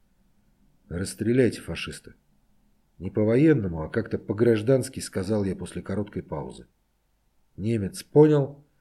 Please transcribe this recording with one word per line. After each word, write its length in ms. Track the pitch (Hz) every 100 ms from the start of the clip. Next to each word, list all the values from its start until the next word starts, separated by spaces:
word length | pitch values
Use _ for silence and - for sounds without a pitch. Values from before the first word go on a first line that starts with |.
| _ _ _ _ _ _ _ _ -
"Расстреляйте 720 | 85 92 - 110 123 117 -
фашиста". 540 | - 82 - - - - _ _ _ _ _ _ _ -
Не 120 | 90
по-военному, 720 | 113 107 123 160 135 98 80
а 80 | 78
как-то 280 | 117 - 98
по-граждански 800 | - 104 117 110 110 131 - -
сказал 440 | - 101 92 110
я 100 | 98
после 280 | 90 85 92
короткой 400 | 87 98 101 -
паузы. 440 | - 76 64 - - _ _ _ _ _ _ _ _ -
Немец 460 | 101 113 95 -
понял, 600 | - 147 151 147 135 - _ _